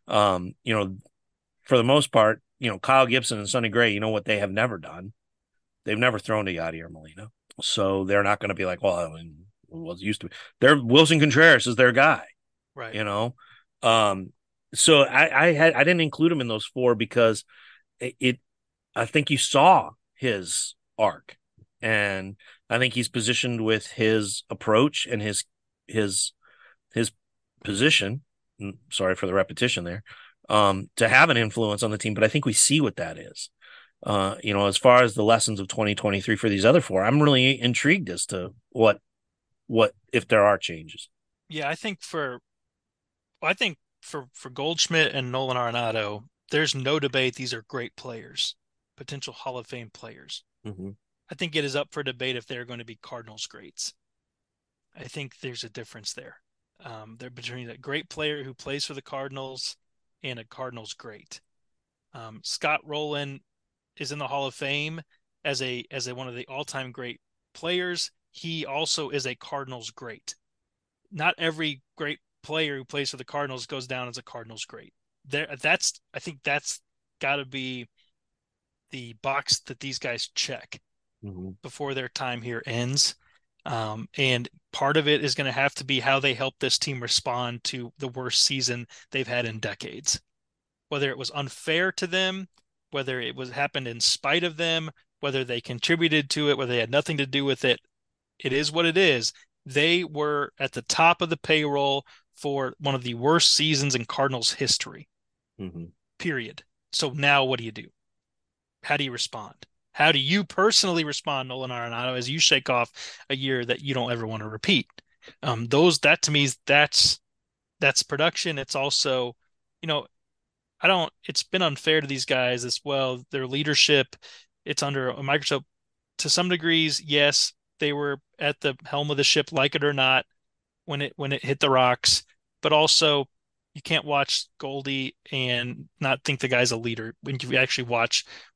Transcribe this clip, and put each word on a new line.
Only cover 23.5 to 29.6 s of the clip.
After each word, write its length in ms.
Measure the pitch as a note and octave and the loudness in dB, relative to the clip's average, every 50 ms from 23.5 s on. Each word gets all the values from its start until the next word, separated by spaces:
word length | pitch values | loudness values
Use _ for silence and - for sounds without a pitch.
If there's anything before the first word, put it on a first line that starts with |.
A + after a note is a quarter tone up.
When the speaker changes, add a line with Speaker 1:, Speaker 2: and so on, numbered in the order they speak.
| A#2+ A2+ A2 | -2 0 0
Speaker 1:
with 220 | A2 A2 G#2+ - | 0 0 0 -2
his 560 | - - - A2 A2 A2 A2 G#2 G2 - - - - | -6 -2 0 2 2 2 2 0 -2 -6 -10 -10 -12
approach 560 | A2 - - - G#2+ A2+ C#3 D3 - - - - | -12 -6 0 4 4 4 4 4 0 -4 -6 -4
and 140 | B2 G#2 | -4 -4
his, 220 | G#2 G#2+ G2 - - _ _ _ _ _ _ _ _ | -4 -4 -4 -4 -6 _ _ _ _ _ _ _ _
his, 460 | - - A2 G#2 G2 F#2 - - - - _ _ _ _ _ - - _ _ _ _ | -4 0 0 0 0 0 -2 -4 -4 -6 _ _ _ _ _ -20 -20 _ _ _ _
his 200 | - A2+ A2+ - - _ _ _ _ _ _ _ _ _ - | -2 -2 -2 -2 -4 _ _ _ _ _ _ _ _ _ -8
position, 580 | G#2+ G2+ G2 C3 D#3+ D#3 - G2+ G2 A#2 C#3+ - _ _ _ _ _ _ - | -6 -2 2 2 4 4 2 0 -2 -6 -8 -10 _ _ _ _ _ _ -14
n-, 180 | G#2 G2+ - - _ _ | -12 -12 -12 -14 _ _
sorry 280 | - - F#2+ F#2 F#2 | -6 -2 0 0 0
for 100 | - G2+ | 0 -2
the 80 | F2+ F#2 | 0 2
repetition 480 | G2 F#2+ - E2 - | 0 0 0 -2 0